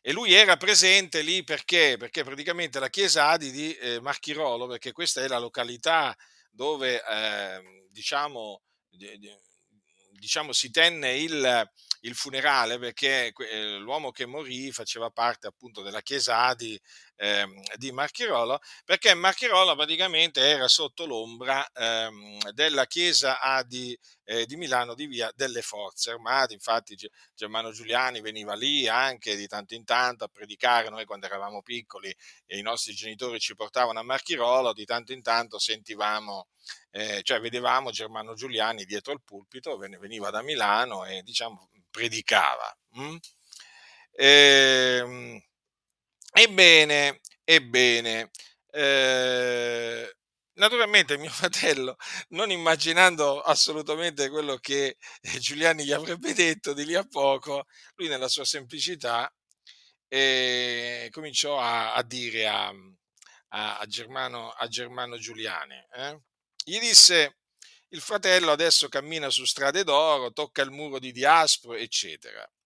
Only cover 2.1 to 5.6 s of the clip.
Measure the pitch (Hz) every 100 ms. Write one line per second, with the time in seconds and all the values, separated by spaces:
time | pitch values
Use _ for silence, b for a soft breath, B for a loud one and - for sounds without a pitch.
2.1 | 165 135 139 156 175 165 135 131 - 190
3.1 | 156 147 165 143 131 156 156 123 117 131
4.1 | 135 - 151 147 117 123 120 131 117 165
5.1 | 135 131 123 120 -